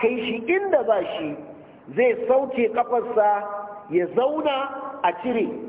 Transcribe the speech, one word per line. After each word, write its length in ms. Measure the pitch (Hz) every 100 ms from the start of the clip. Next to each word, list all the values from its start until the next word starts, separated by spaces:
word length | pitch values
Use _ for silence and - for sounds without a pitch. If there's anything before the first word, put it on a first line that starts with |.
kai 160 | 226 247
shi 260 | 240 233 233
inda 380 | 370 403 311 220
za 140 | 202
shi, 320 | 180 - 156 147 - - - - - 139
zai 300 | 247 214 -
sauke 400 | 262 269 262 220
kafarsa 720 | 233 240 240 240 220 208 208 208 - - - -
ya 160 | 170 170
zauna 640 | 208 262 302 302 269 269 - - -
a 100 | 180 170
cire. 240 | 254 233 185 -